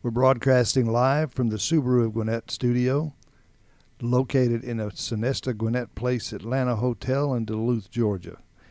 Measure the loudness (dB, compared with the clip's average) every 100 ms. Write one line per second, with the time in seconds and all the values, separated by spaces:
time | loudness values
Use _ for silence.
0 | -2 2 2 4 4 4 4 2 2 2
1 | 2 2 -2 -2 -2 0 0 0 4 2
2 | 2 0 -2 -4 -4 -2 0 2 2 0
3 | -4 -10 _ _ _ _ _ _ _ _
4 | 0 0 2 2 2 0 -4 -4 -4 -6
5 | -6 -2 -2 -2 -4 -2 -2 -2 -4 -4
6 | -2 -2 -4 -10 -4 -2 0 0 -2 -2
7 | -2 0 0 -2 -2 -2 0 -2 -2 0
8 | 0 0 -8 -16 -20 _ -20